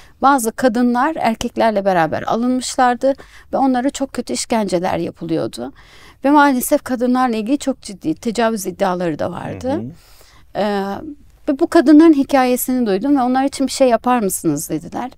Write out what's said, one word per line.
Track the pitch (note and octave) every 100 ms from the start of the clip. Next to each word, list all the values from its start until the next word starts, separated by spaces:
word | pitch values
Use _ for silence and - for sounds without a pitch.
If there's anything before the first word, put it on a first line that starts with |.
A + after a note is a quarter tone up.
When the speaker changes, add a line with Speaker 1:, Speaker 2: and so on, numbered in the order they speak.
| - -
Speaker 1:
bazı | B3+ C#4 A3
kadınlar | - C4 A3+ B3 A#3+ D4 D#4+
erkeklerle | - A3 A#3+ - A3+ G#3 G3
beraber | F3+ D#3+ E3
alınmışlardı | - A3+ B3 B3+ - - B3 A#3+ C4+ C#4 - - -
ve | C#4
onlara | C4+ B3 C4
çok | - C#4
kötü | - -
işkenceler | B3 - A3+ G3+ F3+ F3+ E3+
yapılıyordu. | E3+ - E3+ D#3+ A2+ - B2 - - - - - C4+
Ve |
maalesef | D4 C#4+ B3+ - D4
kadınlarla | - B3+ B3 B3 B3+ A3
ilgili | G#3+ C#4+
çok | - B3
ciddi | - F#3+ D#3 D#3+
tecavüz | A#3 G#3 A3+ A3+ G3
iddiaları | F3 G3 F3+ F3 D3+
da | F#2
vardı. | F3 - - B2+
Speaker 2:
Hı | D#3+
hı. | A3+ E3+ - - - - - -
Speaker 1:
E, | G#3 G3+ G3 G3+ D#4 C#4+ - - -
ve | C#4
bu | E4+
kadınların | E4+ C4 D4+ E4
hikayesini | C#4 C4+ C#4 B3+ B3 - B3+ A#3
duydum | F#3+ C#4 C#4+
ve |
onlar | B3 C4
için, | C#4 - C4
"Bir |
şey | - C4
yapar | A3+ B3 B3
mısınız?" | G3 - E3+ D3 -
dediler. | D#3 E3+ G3 B3